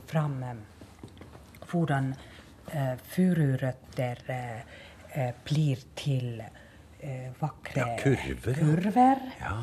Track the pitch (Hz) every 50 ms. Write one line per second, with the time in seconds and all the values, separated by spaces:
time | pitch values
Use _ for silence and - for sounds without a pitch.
0 | - - - 160 151 147 139 131 127 127 120 113 104 101 - - - - - -
1 | - - - - - - - - - - - - - - - 175 165 151 147 139
2 | 135 131 131 - - - - - - - - - - - - 151 139 131 127 120
3 | - - - - 185 185 180 165 151 139 131 127 - 131 123 - - - - -
4 | 131 123 123 - - - 131 127 123 120 113 110 - - - - - - - -
5 | - - - 151 131 123 120 - - - 147 151 156 147 131 - - - - -
6 | - 147 135 127 120 123 117 110 110 104 - - - - - - - - - -
7 | - 147 131 127 127 127 127 - - 147 - - - - - - 123 120 117 110
8 | - 139 131 - - 67 65 64 - - 131 147 170 151 151 170 175 214 208 247
9 | 254 262 269 254 - - - - - - - -